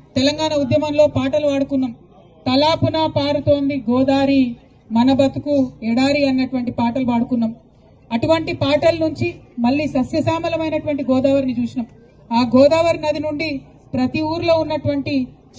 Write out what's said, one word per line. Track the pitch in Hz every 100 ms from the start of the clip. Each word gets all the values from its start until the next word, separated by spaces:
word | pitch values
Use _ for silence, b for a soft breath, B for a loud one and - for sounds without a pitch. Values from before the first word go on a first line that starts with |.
| - 269
తెలంగాణ | 269 302 311
ఉద్యమంలో | 294 262 302 302 294 302
పాటలు | 262 262 302 294
పాడుకున్నాం, | 277 277 277 254 233 - - - - -
"తలాపున | 262 302 320 - 311 311
పారుతోంది | 311 285 294 294 285 277 277
గోదారి, | 220 247 269 269 269 277 247 233 - _ -
మన | 220 254
బతుకు | 262 269 - 294 285 254 -
ఎడారి" | 226 233 269 294 277
అన్నటువంటి | 262 262 262 240
పాటలు | - 233 269 247
పాడుకున్నాం. | 233 - 240 226 - - _ _ _ -
అటువంటి | 226 302 320 320
పాటల | - 277 294 330 330
నుంచి | 320 302 349 - - -
మళ్ళీ | 240 285 302
సస్యశ్యామలమైనటువంటి | 277 254 320 302 330 330 330 320 311 302 285
గోదావరిని | 269 262 277 277 262 240
చూసినాం. | 233 254 226 - - - -
ఆ | 233 247 254
గోదావరి | 285 320 339 320
నది | 302 302
నుండి | 302 302 320 277 - - -
ప్రతి | 254 254 311
ఊర్లో | 311 339 339 330
ఉన్నటువంటి | 311 302 294 285 269 277 254 - -